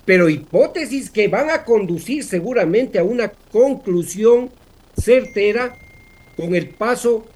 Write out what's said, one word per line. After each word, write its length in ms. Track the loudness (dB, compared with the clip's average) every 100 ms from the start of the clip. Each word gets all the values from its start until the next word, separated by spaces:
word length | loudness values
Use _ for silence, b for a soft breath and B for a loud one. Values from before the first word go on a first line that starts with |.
pero 240 | 2 4 4
hipótesis 840 | 0 0 0 2 0 -6 -8 -6
que 180 | -2 0
van 200 | 0 -2
a 140 | -2
conducir 600 | 0 0 0 -6 -6 -8
seguramente 760 | -6 -6 -2 -2 0 0 0 0
a 60 |
una 240 | -2 -2 -4 -8 _
conclusión 960 | 2 2 0 -2 0 -2 0 4 4 2 -12 _ _ _ -4
certera 760 | 2 2 2 -2 0 0 -4 -10 -20 -20 -20 _ _ -10
con 180 | -4 -4
el 120 | -4
paso 540 | -4 -2 -2 0 -2 -4